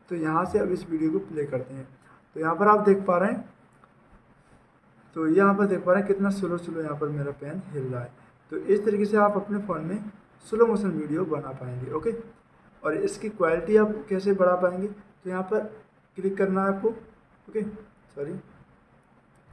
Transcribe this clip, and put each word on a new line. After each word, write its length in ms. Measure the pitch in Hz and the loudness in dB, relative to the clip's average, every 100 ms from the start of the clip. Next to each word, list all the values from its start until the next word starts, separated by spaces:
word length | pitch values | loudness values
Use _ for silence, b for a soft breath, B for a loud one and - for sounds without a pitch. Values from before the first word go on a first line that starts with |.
| - | -10
तो 60 | 175 | -4
यहाँ 300 | 156 160 185 | 0 0 0
से 140 | 208 | 0
अब 120 | 185 | 0
इस 180 | 180 - | -2 -4
वीडियो 220 | 160 160 | -2 0
को 80 | 156 - | 0 -4
प्ले 200 | 151 143 | -6 -4
करते 280 | 127 127 | -4 -6
हैं। 140 | 135 131 - b b _ 156 | -12 -16 -20 b b _ -4
तो 40 | |
यहाँ 160 | 160 165 | -2 2
पर 120 | 208 | 2
आप 180 | 208 202 | 4 4
देख 180 | 196 190 | 2 2
पा 100 | 175 | 0
रहे 140 | 202 | 0
हैं, 180 | - - _ _ _ - _ _ - _ _ _ _ _ _ _ _ _ 165 | -2 -10 _ _ _ -20 _ _ -20 _ _ _ _ _ _ _ _ _ -4
तो 120 | 160 | 2
यहाँ 260 | 180 196 | 6 6
पर 120 | 196 196 | 6 2
देख 180 | 180 175 | 2 4
पा 60 | |
रहे 100 | 196 | 4
हैं 60 | 196 | 4
कितना 220 | 196 202 | 2 2
स्लो 260 | 196 175 175 | 0 -2 -2
स्लो 240 | 175 165 | -4 -6
यहाँ 160 | 156 147 | -6 -4
पर 120 | 151 | -2
मेरा 220 | 147 143 143 | -2 -4 -6
पेन 200 | 143 185 - | -8 -10 -8
हिल 140 | 143 | -6
रहा 180 | 127 123 | -6 -6
है। 100 | 120 - b _ - | -8 -14 b _ -10
तो 60 | 160 | -8
इस 280 | - 202 220 | 2 4 4
तरीके 200 | 202 208 | 2 2
से 120 | 214 | 4
आप 280 | 208 196 196 | 4 2 -2
अपने 140 | 202 | -6
फ़ोन 260 | 202 160 165 | -4 -4 -4
में 180 | 208 - - _ _ - | -8 -10 -16 _ _ -6
स्लो 200 | 220 233 | 4 4
मोशन 240 | 202 196 | 4 0
वीडियो 340 | 156 147 156 165 | -4 -4 -2 -2
बना 260 | 143 135 | -4 -6
पाएंगे। 400 | 131 127 123 127 | -10 -10 -8 -6
ओके, 220 | 156 226 - - - _ _ _ _ | -4 -4 -6 -12 -20 _ _ _ _
और 100 | 156 160 | -4 -2
इसकी 340 | 196 - 214 | -2 -4 -8
quality 460 | - 165 170 170 214 | 0 0 0 2 2
आप 160 | 214 - - | 2 -2 -4
कैसे 240 | 190 196 | -2 0
बढ़ा 220 | 190 180 180 | 2 4 4
पाएंगे, 320 | 180 180 208 | 0 -2 -8
तो 420 | - - _ 185 | -10 -20 _ -8
यहाँ 120 | 185 | -6
पर 160 | 190 214 214 - - _ _ - | -2 -4 -4 -14 -20 _ _ 0
click 200 | 190 196 | 0 2
करना 240 | 190 190 | 2 2
है 40 | 196 | 2
आपको। 220 | 196 220 | 0 -2
okay, 720 | - - - _ _ - 220 - - - _ _ 143 | -2 -16 -20 _ _ -8 -6 -6 -8 -18 _ _ -10
Sorry, 160 | 147 185 - - - _ _ _ _ _ _ _ _ | -8 -10 -14 -20 -20 _ _ _ _ _ _ _ _